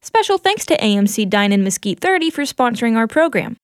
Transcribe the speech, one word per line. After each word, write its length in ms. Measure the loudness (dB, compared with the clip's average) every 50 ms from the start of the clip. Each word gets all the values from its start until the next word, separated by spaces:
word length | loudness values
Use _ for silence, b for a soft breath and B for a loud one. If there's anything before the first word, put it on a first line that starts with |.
| _
Special 340 | -2 _ -2 0 0 -2 0
thanks 300 | _ -2 -2 -2 -2 -2
to 80 | -2
A 200 | 0 2 0 2
M 120 | 2 2 0
C 180 | 0 -2 -2
Dine 260 | 0 0 2 2 2
in 120 | 2 2 0
Mesquite 360 | 0 -2 -4 -4 -6 -6 -2
thirty 300 | 0 0 0 2 0 -2
for 140 | -2 -4 -6
sponsoring 520 | -6 -2 0 0 0 0 0 -2 0 2
our 120 | 2 0 0
program. 500 | 2 2 2 2 2 -2 -4 -4 -10 _